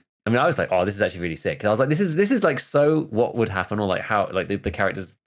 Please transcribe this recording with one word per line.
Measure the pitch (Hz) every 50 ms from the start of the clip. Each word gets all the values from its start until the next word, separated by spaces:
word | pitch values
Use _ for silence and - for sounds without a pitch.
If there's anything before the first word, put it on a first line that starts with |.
| _ _ _ _ -
I | 104
mean, | 113 120
I | 139
was | 175 156 131
like, | 87 -
"Oh, | 92 90 90
this | 98 101
is | 98
actually | 104 92 - 90
really | 87 87 80 76
sick." | - 95 76 69
'Cause | - 104
I |
was | 107 110
like, | 131 135
"This | 151 156
is, | 202 180 151 160
this | 202 208
is, | 269 226 -
like, | 170 143 123
so | - - - 143 143 147 160 156 -
what | - - 107 120 - -
would | 117 113 104
happen," | 101 95 90 - 104 104
or, | 104 98
like, | 92 -
how, | - - 110 104 95 -
like, | - 95 87 -
the, | 101 98
the | - 98
characters | 90 - 101 95 - 98 95 - - _ -